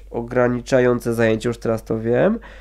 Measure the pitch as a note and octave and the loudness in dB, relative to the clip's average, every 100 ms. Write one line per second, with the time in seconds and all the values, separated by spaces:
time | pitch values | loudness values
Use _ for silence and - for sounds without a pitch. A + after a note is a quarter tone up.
0 | - A#2 A#2 B2 B2 B2 A#2 C3 B2 A#2+ | -12 -10 -4 0 0 0 0 2 4 2
1 | A#2+ A2+ A2+ A2 A#2+ A#2 A#2+ A2+ - A2+ | -2 0 2 2 -2 -4 -4 -4 -2 -4
2 | A2+ A#2+ F3 A3+ - - | 0 2 2 0 -6 -20